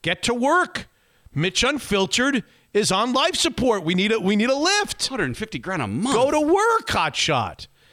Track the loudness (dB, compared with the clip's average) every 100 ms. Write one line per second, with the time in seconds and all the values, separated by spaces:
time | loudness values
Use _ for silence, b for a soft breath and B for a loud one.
0 | -4 -4 -2 0 2 2 2 -6 -14 b
1 | b b b -4 -2 0 -2 -2 -2 0
2 | 0 0 0 0 b b b -2 0 0
3 | 0 2 0 0 -2 0 0 2 0 0
4 | 2 0 2 2 2 2 2 2 0 -4
5 | -6 -4 -4 -4 -8 -8 -6 -6 -4 -4
6 | 0 2 2 2 2 4 4 0 0 -2
7 | -2 -2 0 0 -2 -8 -18 b b